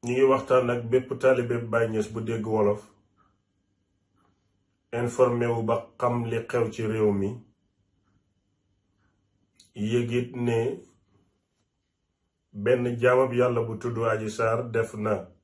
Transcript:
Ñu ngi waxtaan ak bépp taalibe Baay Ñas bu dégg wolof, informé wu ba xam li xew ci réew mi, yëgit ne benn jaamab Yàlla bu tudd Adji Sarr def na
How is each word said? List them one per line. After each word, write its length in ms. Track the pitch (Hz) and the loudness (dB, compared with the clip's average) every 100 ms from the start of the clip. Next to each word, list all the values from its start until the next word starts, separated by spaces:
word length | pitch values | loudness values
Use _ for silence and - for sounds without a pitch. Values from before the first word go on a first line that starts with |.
Ñu 100 | 120 | -2
ngi 120 | 127 135 | 2 4
waxtaan 440 | 131 - 127 123 | 4 4 2 4
ak 120 | 120 117 | -2 0
bépp 180 | 127 127 - | 0 0 0
taalibe 380 | 131 127 117 120 | 2 2 0 -4
Baay 240 | 117 117 113 | -2 0 0
Ñas 200 | 110 104 | -2 -4
bu 100 | 113 | -6
dégg 220 | 110 113 110 | -6 -4 -2
wolof, 360 | 110 104 104 - _ _ _ _ _ _ _ _ _ _ _ _ _ _ _ _ _ _ _ _ | 2 2 0 -6 _ _ _ _ _ _ _ _ _ _ _ _ _ _ _ _ _ _ _ _
informé 540 | 117 120 - 127 120 120 | -4 -4 2 2 4 -2
wu 160 | 113 | -2
ba 140 | 110 113 - _ | 0 -2 -4 _
xam 280 | 123 120 117 | -2 -2 -2
li 120 | 117 - | -4 -2
xew 140 | 123 113 | -2 -2
ci 100 | - 110 | -2 -4
réew 260 | 110 107 | 0 2
mi, 180 | 101 98 120 - _ _ _ _ _ _ _ _ _ _ _ _ _ _ _ _ _ _ _ _ _ _ - | 2 -2 -6 -16 _ _ _ _ _ _ _ _ _ _ _ _ _ _ _ _ _ _ _ _ _ _ -8
yëgit 580 | 104 120 117 120 120 | -2 0 0 -2 -4
ne 240 | 123 120 113 120 - - _ _ _ _ _ _ _ _ _ _ _ _ _ _ _ _ | -4 0 0 0 -4 -14 _ _ _ _ _ _ _ _ _ _ _ _ _ _ _ _
benn 460 | 104 107 127 120 120 | -6 0 2 0 2
jaamab 320 | 127 127 131 | 4 4 4
Yàlla 300 | 120 127 120 | 2 2 2
bu 160 | 113 104 | -2 -6
tudd 180 | 120 113 | -6 -2
Adji 260 | 113 107 110 | 0 0 -4
Sarr 340 | 107 113 117 120 | -2 0 0 -2
def 200 | 113 113 | -2 -2
na 200 | 107 107 101 - _ | -4 -2 -2 -4 _